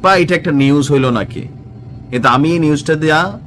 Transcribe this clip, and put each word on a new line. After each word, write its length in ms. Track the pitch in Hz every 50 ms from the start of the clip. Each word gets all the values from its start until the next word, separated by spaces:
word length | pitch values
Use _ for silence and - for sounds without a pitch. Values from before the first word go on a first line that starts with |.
বা 140 | - 185 190
এটা 180 | 180 175 - 180
একটা 180 | 165 165 175
নিউজ 400 | 147 139 135 139 143 147 139 139
হইল 180 | 143 139 131 127
নাকি?" 300 | 120 110 95 - - 78 - - - - - - - - - - - - - -
কিন্তু 180 | 120 123 117 127
আমি 220 | 120 131 147 160
এই 80 | 170 170
নিউজটা 360 | 160 151 151 139 113 160 160
দেয়া 440 | 156 156 156 156 160 175 196 202 - -